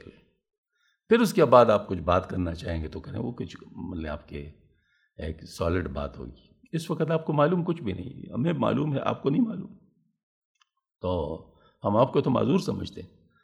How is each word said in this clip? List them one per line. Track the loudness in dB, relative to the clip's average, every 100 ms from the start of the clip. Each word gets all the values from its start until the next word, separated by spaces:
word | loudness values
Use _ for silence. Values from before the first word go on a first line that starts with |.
| -14
لیں، | -20 _ _ _ _ _ _ _ _ 2
پھر | 4
اس | 4
کے | 4
بعد | 8 10 10
آپ | 6 2
کچھ | -4
بات | 2 2 0
کرنا | -4 -4
چاہیں | -4 -6 -6
گے | -6
تو | -10
کریں، | -10 -8
وہ | -8
کچھ، | -8 -12 -14 -18
مطلب، | -14 -10 -8 -8
آپ | -8 -10
کے | -14 -14 -18 _ _ _ _ _ -12
ایک | -10 -10
solid | -14 -4 0 0 -2
بات | -6 -8 -10
ہوگی۔ | -16 -16 _ _ _
اس | -8 -6
وقت | -4 -2
آپ | -2 0
کو |
معلوم | 2 2 2
کچھ | -2 -4
بھی | -4
نہیں، | -6 -8 -14 -10
ہمیں | -4 -2
معلوم | 0 0 0 0
ہے، | -2
آپ | -2 -2
کو | 0
نہیں | 0
معلوم، | 0 -2 -10 -18 _ _ _ _ _ _ _ _ _ _ _ _
تو | -4 -2 -4 -8 -14 _ _ _
ہم | 0 4
آپ | 4
کو | 2
تو | 2
معذور | 2 2 2
سمجھتے | 0 -6 -8 -12
ہیں، | -18 _ _ _